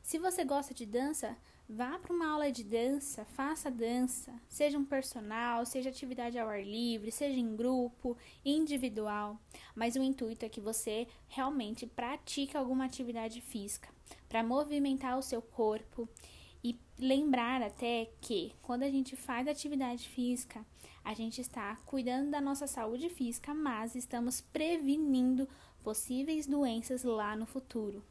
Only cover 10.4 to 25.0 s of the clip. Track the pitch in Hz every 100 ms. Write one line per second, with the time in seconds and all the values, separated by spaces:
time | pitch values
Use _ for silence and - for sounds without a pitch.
10.4 | 226 226 208 214 - 214 247 - - -
11.4 | 262 285 214 233 226 - 240 294 - -
12.4 | 277 302 254 262 262 254 240 233 226 240
13.4 | - 220 202 - - - - - - 226
14.4 | 226 269 294 294 277 269 262 254 262 233
15.4 | - - 214 214 - - 226 - - -
16.4 | - - 240 240 - - 262 269 302 254
17.4 | 233 262 233 - 240 233 226 - - 202
18.4 | 170 - - 247 277 269 262 262 - 240
19.4 | 269 294 294 285 254 240 - - 247 240
20.4 | - 220 220 - - - 208 220 226 226
21.4 | 247 247 202 220 - 269 247 254 285 294
22.4 | 277 277 285 - 220 247 339 349 240 233
23.4 | - 294 294 220 226 247 233 240 240 -
24.4 | - 311 311 339 277 294